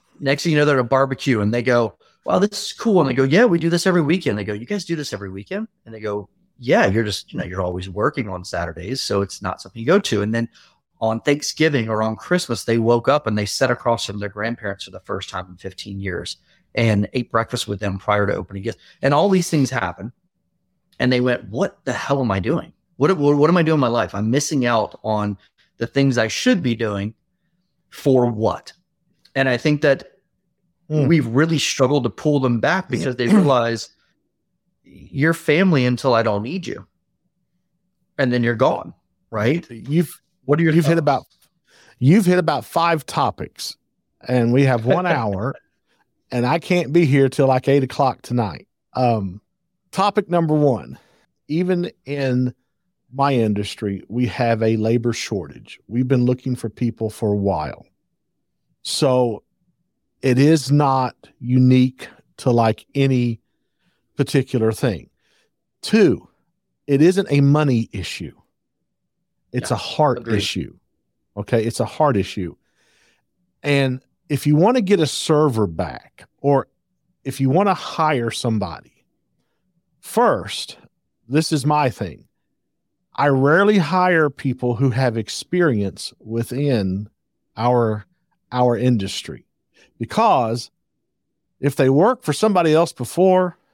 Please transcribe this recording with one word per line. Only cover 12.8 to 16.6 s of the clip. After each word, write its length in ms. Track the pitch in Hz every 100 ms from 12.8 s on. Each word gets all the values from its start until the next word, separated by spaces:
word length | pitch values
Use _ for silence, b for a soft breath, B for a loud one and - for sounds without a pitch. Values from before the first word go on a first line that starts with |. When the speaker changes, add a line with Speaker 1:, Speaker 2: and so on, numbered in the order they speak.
| 113 120 117
Speaker 1:
up 180 | 147 123
and 100 | 107
they 100 | 101
sat 240 | - 131
across 360 | 120 123 117 -
from 120 | 101
their 100 | 101
grandparents 560 | 104 110 117 104 98
for 60 | -
the 100 | 95
first 280 | - 95 92
time 180 | 92 92
in 60 | 90
fifteen 440 | 98 - - 98
years 380 | 95 87 87 - _ _